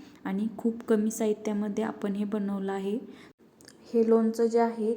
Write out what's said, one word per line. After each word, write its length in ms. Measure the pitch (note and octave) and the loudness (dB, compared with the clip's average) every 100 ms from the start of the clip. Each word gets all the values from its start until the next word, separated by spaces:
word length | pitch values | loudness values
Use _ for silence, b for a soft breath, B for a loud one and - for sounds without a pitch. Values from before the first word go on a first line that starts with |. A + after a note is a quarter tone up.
| B B | B B
आणि 240 | F#3+ F#3+ A3 - | -6 -2 -4 -2
खूप 260 | A#3 A3+ | -4 -2
कमी 280 | - A3 G#3+ | 0 2 2
साहित्यामध्ये 720 | G#3+ A3 G#3 - G#3 G#3 G3+ | 0 -2 -2 -2 -4 -4 -4
आपण 280 | A3 - G3+ | -4 -4 -4
हे 140 | G3 G#3 | -4 -4
बनवलं 480 | G#3+ G3+ G3 G3 | -4 -4 -4 -4
आहे. 260 | G3 G3 A3+ - B B _ _ _ - - - | -4 -4 -4 -6 B B _ _ _ -20 -20 -2
हे 160 | A#3 A3 | 2 6
लोणचं 360 | A3+ A3+ A3+ A#3 | 6 4 2 2
जे 140 | A#3 | 4
आहे 340 | A#3 A3+ G#3+ | 2 0 -2